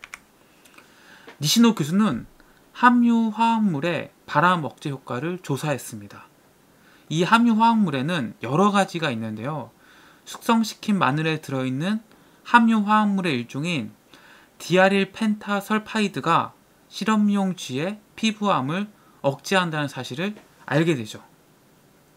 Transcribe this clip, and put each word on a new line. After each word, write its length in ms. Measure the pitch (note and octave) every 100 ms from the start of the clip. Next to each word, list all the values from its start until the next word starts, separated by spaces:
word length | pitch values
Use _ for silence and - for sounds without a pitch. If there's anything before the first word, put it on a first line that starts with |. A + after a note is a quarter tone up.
| - - _ _ _ _ - - - - - - - -
니시노 340 | D3 A3+ A#3 A3+
교수는 520 | D3 F#3 G#3+ A#2 G#2 - - _ _
함유 600 | - B3+ A#3+ A#3+ A#3 A3+
화학물의 800 | G#3 A3+ A3+ G#3+ D3 E3 D#3 A2 _ -
바람 360 | - E3+ F3+
억제 260 | C#3 - D3+
효과를 480 | C#3 - B2 D#3 F3+
조사했습니다. 840 | - C#3 D3+ C3 - A2 G2+ G#2+ - _ _ _ _ _ _ _ -
이 140 | D#3
함유 300 | F3 A3+ A#3+
화학물에는 800 | A3 A3+ A3+ G3 C#3 C3+ F3 A2+ -
여러 260 | A#2 D3 G3+
가지가 400 | G3+ F#3+ E3+ D#3
있는데요. 600 | A2+ A2+ G#2+ A#2+ D#3 A2+ _ _ - - _ -
숙성시킨 760 | - - A3+ G#3+ - - G3+
마늘에 420 | B2+ C#3+ D#3+ D#3
들어있는 600 | D#3 C3+ C3 C3 F3 A3 - - _ _
함유 360 | - A3+ A3+ A3+ G3+
화학물의 480 | G#3+ G#3 G3 F3+
일종인 600 | C3 A#2+ C3+ E3 E3 G#2+ - _ - - - _ -
디아릴 520 | - F3+ F#3+ G3 F#3+
펜타설파이드가 1400 | - A3 G#3 - G3+ F#3+ G#3+ G#3+ A3 G3+ - C#3+ D#3+ A2 - _ _ _
실험용 680 | - G#3 A3 G#3 G3+ F#3+ F3
쥐의 440 | - B2+ E3+ G#3 _ -
피부암을 720 | A3 G#3+ G#3 E3 C3 F3 G#3 - _ _
억제한다는 680 | C#3 C#3 - G3 F3 D#3 C#3+
사실을 480 | - B2 B2+ F#3+ G#3 - _ -
알게 300 | C#3 E3 C#3+
되죠. 280 | G#2+ G#2 - _ _ _ _ _ _ _ _